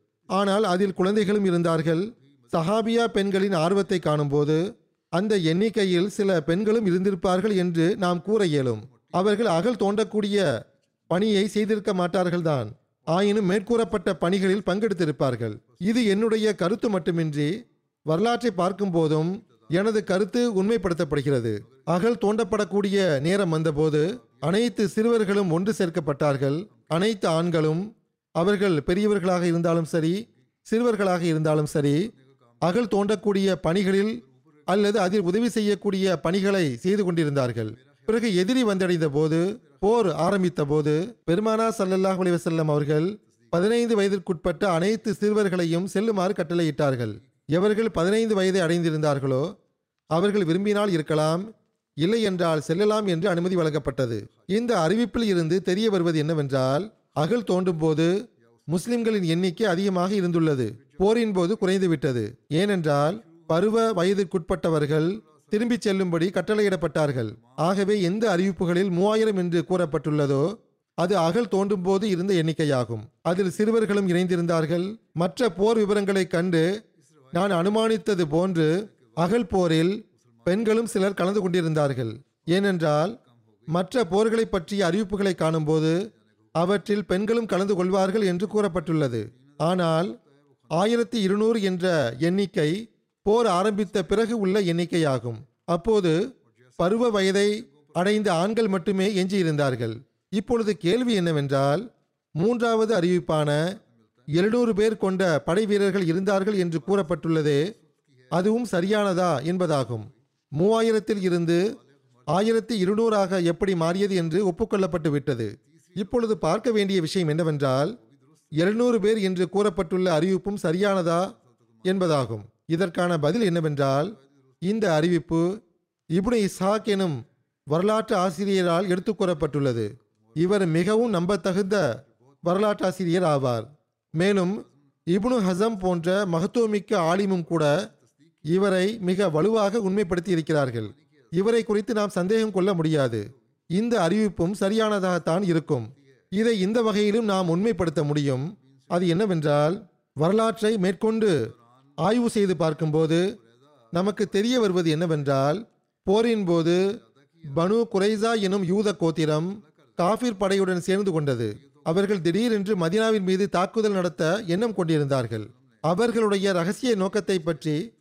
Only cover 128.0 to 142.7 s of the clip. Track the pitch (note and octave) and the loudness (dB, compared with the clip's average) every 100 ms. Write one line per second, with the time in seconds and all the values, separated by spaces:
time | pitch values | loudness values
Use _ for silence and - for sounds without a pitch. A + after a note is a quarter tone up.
128 | A3 G#3 F#3 D#3 G3+ G3 F3 E3+ G3 F3+ | 0 0 0 -2 -2 0 2 0 0 -2
129 | F3+ G3+ F#3 E3 D#3 D3 C#3 A#2 G#2 A2 | -2 -2 -2 0 -2 0 -2 -2 -4 -8
130 | _ _ _ - F3+ G3+ F#3 D#3+ F3+ G#3+ | _ _ _ -2 0 2 2 0 2 2
131 | A#3+ F#3 F3 G3+ G3 F#3 G3 G3+ D3+ A2 | 0 0 -2 -2 -2 -2 0 0 0 -4
132 | - _ _ _ E3+ F#3 G#3+ G#3 F#3+ F#3 | -10 _ _ _ -2 0 0 0 -2 -2
133 | F3+ F3 F3 C#3+ C3 A#2 A2 - _ _ | -2 0 2 2 0 -2 -6 -16 _ _
134 | _ D3+ F#3+ G3+ F3 G#3+ - _ _ _ | _ -2 0 2 0 -4 -10 _ _ _
135 | - F#3+ A#3 B3 F#3 F3+ A3 A3 F#3 F3+ | -2 0 2 0 0 0 -2 -2 -2 -2
136 | E3 F#3+ G3+ E3 G3 A#3+ A3+ G#3 - G#3 | 0 0 0 -2 -2 0 0 -2 -2 0
137 | D#3+ F3+ G3+ F#3+ E3 E3 D3+ D3+ G#3+ - | 2 0 0 -2 -2 0 2 2 -2 -12
138 | _ _ D#3 _ D3+ F3+ G3 F#3 F#3+ A3+ | _ _ _ _ -2 0 2 2 0 -2
139 | F3+ F#3 G3 D3+ F3+ A3 G3+ A3+ G3 G3 | -2 0 0 2 2 2 2 0 0 -2
140 | G3+ F3 F3 E3+ D#3 D3+ C3+ A#2 G#2+ - | 0 -2 0 -2 0 0 0 -4 -8 -12
141 | _ _ _ E3 G3 A3+ A3+ G#3 G#3+ G#3+ | _ _ _ -2 2 0 0 -2 -2 -2
142 | G#3 F#3+ F3+ A3+ A3 F#3+ F#3 | -2 -2 0 0 0 0 0